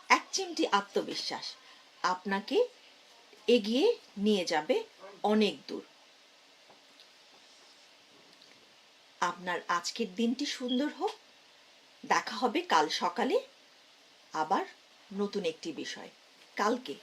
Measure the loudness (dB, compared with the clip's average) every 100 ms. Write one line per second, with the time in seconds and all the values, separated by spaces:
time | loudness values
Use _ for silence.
0 | 2 2 2 -6 -4 -2 2 2 0 -4
1 | -4 -6 -6 -6 -8 -14 -20 -20 -20 -4
2 | -2 -2 -2 -4 0 0 0 -2 -20 -20
3 | -20 -20 -20 -4 4 4 4 4 4 2
4 | -4 -2 2 2 2 0 2 0 -2 -10
5 | -20 -4 2 4 4 2 -8 -10 -10 -20
6 | -20 -20 -20 -20 -20 -20 -20 -20 -20 -20
7 | -20 -20 -20 -20 -20 -20 -20 -20 -20 -20
8 | -20 -20 -20 -20 -20 -20 -20 -20 -20 -20
9 | -20 -2 -2 -2 -4 -4 -2 -2 -2 -4
10 | -4 -2 -2 -2 -4 -6 -4 -2 -2 -2
11 | -4 -6 -14 -20 -20 -20 -20 -20 -20 -12
12 | 0 0 0 -2 0 0 2 4 4 0
13 | -2 0 0 0 -2 -10 -20 -20 -20 -20
14 | -20 -20 -8 -4 0 0 0 -10 -20 -20
15 | -12 -4 -4 -2 -4 -4 -8 -8 -8 -10
16 | -14 -18 -20 -20 -10 -2 0 0 -4 -14